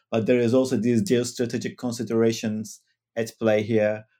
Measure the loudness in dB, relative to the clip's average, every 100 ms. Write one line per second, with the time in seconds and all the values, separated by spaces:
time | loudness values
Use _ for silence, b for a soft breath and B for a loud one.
0 | _ -2 2 2 4 2 2 0 2 0
1 | 2 0 0 -4 -4 -4 -8 -8 -8 -6
2 | -2 2 2 0 -4 -6 -8 -16 _ _
3 | _ -8 -8 -2 2 2 2 2 2 -2
4 | -10